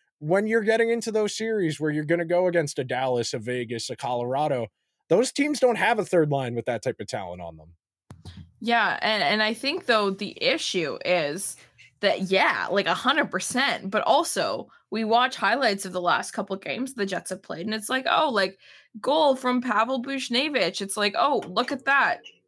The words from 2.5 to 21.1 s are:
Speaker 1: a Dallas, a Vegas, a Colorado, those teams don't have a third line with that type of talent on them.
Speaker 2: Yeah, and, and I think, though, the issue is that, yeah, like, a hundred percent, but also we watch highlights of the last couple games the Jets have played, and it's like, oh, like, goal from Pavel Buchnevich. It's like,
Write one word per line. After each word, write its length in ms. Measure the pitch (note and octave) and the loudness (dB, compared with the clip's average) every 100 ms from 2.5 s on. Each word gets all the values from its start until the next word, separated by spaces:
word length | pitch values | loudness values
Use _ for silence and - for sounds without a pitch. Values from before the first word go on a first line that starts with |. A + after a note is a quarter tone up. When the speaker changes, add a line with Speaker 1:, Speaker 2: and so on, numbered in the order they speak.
| E3+ D3+ - | 2 0 -2
Speaker 1:
a 60 | B2+ | -4
Dallas, 480 | B2+ C3 B2 A#2 | -2 0 0 0
a 60 | C3 | -4
Vegas, 500 | A2 B2 A#2+ A#2 - | -4 -4 -4 -6 -8
a 80 | B2 | -8
Colorado, 720 | B2+ B2 A#2+ C3 D3+ C3 A2 _ _ _ - | -4 -2 -2 0 0 0 -4 _ _ _ 2
those 240 | E3+ B3+ | 2 4
teams 260 | - C#4+ D4 | 0 -2 2
don't 160 | B3+ A3 | 2 4
have 240 | F#3+ A3+ | 2 2
a 60 | F3 | 2
third 260 | F3+ D3+ | 4 4
line 240 | C#3 B2+ A#2+ | 2 -2 -4
with 100 | A2+ | -2
that 160 | A#2 | -2
type 140 | C3 A2+ | -4 -6
of 60 | G#2 | -6
talent 340 | A2+ F#2 F2 | -8 -8 -10
on 160 | E2+ D#2+ | -12 -14
them. 180 | D#2+ E2+ _ _ - - - - - _ | -20 -20 _ _ -20 -20 -18 -18 -20 _
Speaker 2:
Yeah, 360 | G#3+ A#3 G3+ C3+ | 0 2 2 0
and, 200 | - G#3+ | 0 0
and 220 | D#3 G#3 | 2 2
I 100 | G#3+ | 0
think, 320 | A3+ C4+ E4 - | -2 -4 -4 2
though, 240 | A3+ G3+ | 2 2
the 320 | F#3+ G3+ - | -2 -6 -4
issue 560 | E3 D4+ - F#3 D3+ - | 0 0 -2 -2 -2 -4
is 540 | - F3+ D3 F3+ - - - _ - _ | 0 0 0 -4 -6 -8 -16 _ -20 _
that, 320 | G3+ - F#3 | 0 0 0
yeah, 360 | F#3+ D4+ C#3+ F2+ | 2 2 0 0
like, 160 | G3+ F#3+ | 0 0
a 60 | |
hundred 360 | F3+ B3 D4 - | 0 0 0 0
percent, 640 | F#3 - B3 C4+ F3 F#3+ | -4 -4 -2 0 -2 -2
but 100 | G#3 | -2
also 680 | - C#4 E4 - G#2+ G#2+ - _ _ | 2 2 2 0 -2 -2 -8 _ _
we 120 | G#3+ | -4
watch 320 | A3 A3+ B3+ - | 2 4 2 0
highlights 480 | G3+ B3 B3+ G3 G3 | 0 2 2 0 -4
of 60 | |
the 100 | F3+ | -2
last 300 | F3 C3+ D3 | 0 0 0
couple 240 | - G3 F#3+ | -6 -6 -6
games 380 | D#3 C3+ C4+ | -6 -6 -6
the 120 | C4+ G3 | -4 -4
Jets 260 | F#3+ - | -4 -8
have 120 | F#3+ | -10
played, 220 | - - G3 | -10 -10 -6
and 100 | G#3+ | -6
it's 140 | G#3 | -4
like, 160 | C4 C4 | -2 2
oh, 200 | - D#4 | 2 2
like, 280 | A3 F#3+ - - - _ A3+ | 2 0 -2 -20 -20 _ -6
goal 340 | A3 D4+ D4+ C4 | 0 4 4 4
from 260 | B3+ B3 | 2 0
Pavel 400 | B3 G#3 A3+ C4 | 0 0 0 -2
Buchnevich. 800 | B3+ C4+ B3+ A#3+ D4+ C#4 F3 - | -4 -6 -2 0 0 0 0 -2
It's 140 | G3 - | -4 -2
like, 200 | G#3 | 0